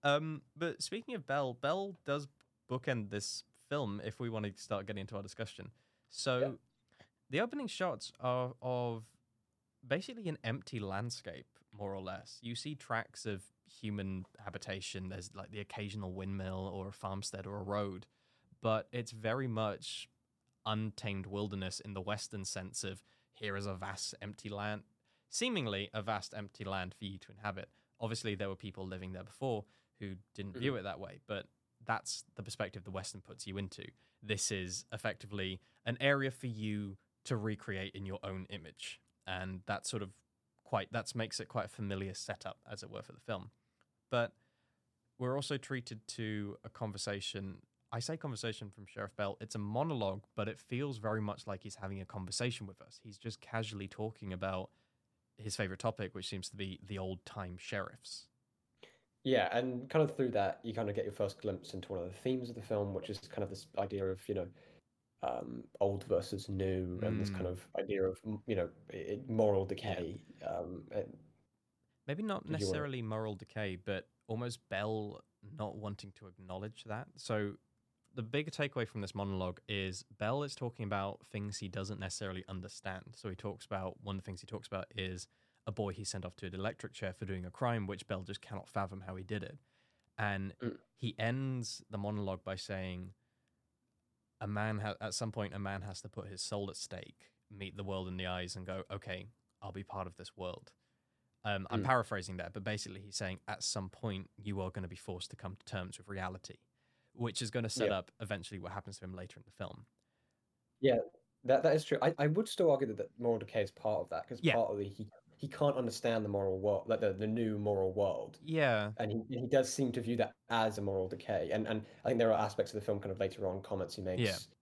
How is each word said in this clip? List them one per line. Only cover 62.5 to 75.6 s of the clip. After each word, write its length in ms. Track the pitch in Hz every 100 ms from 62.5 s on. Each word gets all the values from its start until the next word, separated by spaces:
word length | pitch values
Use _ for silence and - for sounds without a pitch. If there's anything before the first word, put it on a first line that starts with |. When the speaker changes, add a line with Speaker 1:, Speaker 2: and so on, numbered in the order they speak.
Speaker 4:
of 40 | 117
the 60 |
film, 320 | 104 107 101
which 160 | 95 -
is 80 | 98
kind 200 | - -
of 60 | 98
this 160 | 98 - -
idea 260 | 98 101 95
of, 160 | 95 -
you 60 | 98
know, 120 | - - - - _ _ _ _
um, 400 | 62 60 60 60 - -
old 220 | 98 98 -
versus 440 | 90 87 98 -
new, 520 | 98 95 92 90 90
and 160 | 90 107
this 120 | 104
kind 140 | 95 92
Speaker 1:
Mm. 40 |
Speaker 4:
of 180 | 90 - -
idea 240 | 98 101
of, 160 | 95 92 110
m-, 180 | 107 -
you 80 | 101
know, 140 | 85 - -
i-, 40 | 98
i-, 240 | - 104 135
moral 380 | 110 107 98 95 98
Speaker 1:
Yeah. 140 | 117 87
Speaker 4:
decay, 260 | 85 101 - - -
um, 420 | 87 85 90 -
and 260 | 107 - - - _ _ _ _ _ _ _ -
Speaker 1:
Maybe 160 | 151
not 240 | 220 196 -
Speaker 4:
did 120 | 160
you 80 | 190
wanna 180 | - 147
Speaker 1:
necessarily 160 | 127
moral 340 | 110 110 110 101
decay, 400 | - - 104 90
but 320 | 98 95 - _ -
almost 400 | 110 123 120 _
Belle 540 | 95 107 110 104 - - _
not 340 | 104 151